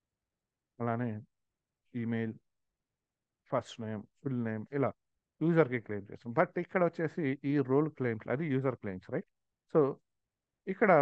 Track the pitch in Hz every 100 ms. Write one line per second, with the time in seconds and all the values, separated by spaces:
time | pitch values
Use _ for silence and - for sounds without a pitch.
0 | _ _ _ _ _ _ _ - 117 117
1 | 120 107 - _ _ _ _ _ _ 123
2 | 117 117 113 107 _ _ _ _ _ _
3 | _ _ _ _ _ 135 - - 110 110
4 | - _ 143 127 113 110 107 143 123 -
5 | _ _ _ _ 156 165 143 123 104 104
6 | 98 - - 120 180 - 175 190 175 -
7 | 160 - 147 139 139 143 127 135 156 151
8 | 123 113 - 123 165 131 135 120 107 92
9 | - 127 - _ _ _ _ 170 135 -
10 | _ _ _ _ _ _ - 190 214 165